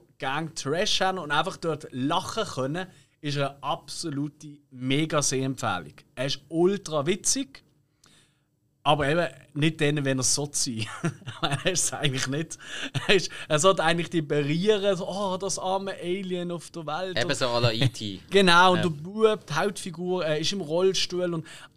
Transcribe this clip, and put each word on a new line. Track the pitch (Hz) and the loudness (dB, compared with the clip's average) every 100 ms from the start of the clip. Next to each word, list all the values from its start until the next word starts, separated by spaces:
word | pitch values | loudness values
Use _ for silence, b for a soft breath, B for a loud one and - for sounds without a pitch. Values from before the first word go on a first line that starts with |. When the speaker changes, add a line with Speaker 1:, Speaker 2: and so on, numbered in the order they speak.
| - _ | -12 _
Speaker 1:
gerne | 139 143 160 - | -4 -4 -4 -6
Trash | - 160 208 - | -4 -2 0 2
haben | 190 185 | 2 0
und | 151 | -2
einfach | 147 165 - | 0 0 -4
dort | 165 151 - | -4 -4 -6
lachen | 131 135 170 - - 196 | -4 0 0 -2 -4 -4
können, | - 131 160 185 b b b | -2 -4 -4 -8 b b b
ist | 151 143 | -6 -2
eine | 139 139 | -2 -4
absolute | 139 170 - - 170 139 147 - 151 143 _ | -4 -6 -6 -10 -6 -4 -6 -8 -18 -20 _
Mega-Sehempfehlung. | 131 127 139 156 156 139 131 135 131 117 92 71 - _ - | -8 0 0 2 0 0 0 -2 -2 -2 -4 -6 -16 _ -8
Er | 135 | -6
ist | 131 - | -6 -4
ultra | 165 180 202 190 156 139 | 2 2 2 -2 -2 0
witzig, | - - 262 269 - _ _ _ _ b b b b b _ _ _ | 0 0 -2 -4 -12 _ _ _ _ b b b b b _ _ _
aber | 143 151 139 | 2 2 2
eben | 165 170 - - | 0 -2 -6 -12
nicht | 143 156 160 | -2 0 2
dann, | 147 151 135 | 0 2 0
wenn | 131 | 0
er | |
so | 123 - 143 | 0 0 -2
sein. | - 143 113 104 - | -4 -4 -4 -6 -6
<laughs> | 170 - - - | -6 -6 -12 0
Er | 156 139 180 | 2 2 2
ist | 180 - | 0 -2
es | |
eigentlich | 113 147 131 127 | 0 -2 0 -2
nicht. | 139 165 - B B B - - | -2 -4 -10 B B B -4 4
Er | 202 | 4
ist, | - B B | 2 B B
er | 156 | 4
sollte | 185 185 | 6 6
eigentlich | 160 170 160 | 4 2 0
die | 175 | -2
berieren, | 147 147 143 160 202 214 196 180 | 0 0 0 2 4 4 2 0
so, | 196 | -2
„Oh, | 185 202 185 | -4 -2 -2
das | 190 - | -4 -4
arme | 185 196 196 - | -2 -2 -2 -6
Alien | 170 185 185 180 175 | -4 -4 -4 -4 -4
auf | 175 - | -6 -10
der | 170 151 | -12 -8
Welt.“ | 156 190 180 | -6 -4 -2
Speaker 2:
Eben | - | 0
Speaker 1:
Und | 139 | 0
Speaker 2:
so | 131 | 0
à | 120 | 2
la | 120 | 2
E | 113 131 | 2 0
T. | - 107 95 - | -2 -8 -10 2
Speaker 1:
<laughs> | |
Genau, | 196 190 170 185 | 6 8 10 8
und | 180 | 6
Speaker 2:
Ja. | |
Speaker 1:
der | 180 | 2
Bub, | 147 165 214 220 214 - | -2 -8 2 2 2 -2
die | |
Hauptfigur, | 151 202 185 190 165 180 185 156 | -2 -2 -4 -10 -8 -4 -2 0
äh, | 151 | -2
ist | 156 | -2
im | 196 | -4
Rollstuhl | 151 165 190 185 - 175 180 | -2 2 2 2 -2 -2 -2
und | 170 151 B B | -4 -6 B B